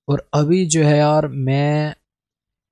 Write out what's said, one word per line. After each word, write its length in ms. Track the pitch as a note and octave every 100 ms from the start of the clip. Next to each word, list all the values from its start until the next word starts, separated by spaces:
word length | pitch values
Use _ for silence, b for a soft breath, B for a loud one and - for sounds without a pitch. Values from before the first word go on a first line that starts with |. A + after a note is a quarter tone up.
| -
और 180 | C#3+ -
अभी 320 | D#3 D3 F3+ F3+
जो 180 | D#3+
है 140 | D3+ D3
यार 300 | D3+ D3+ D3+
मैं 680 | C3+ C3 C3+ D3 D3+ D3+ - _ _ _ _ _ _ _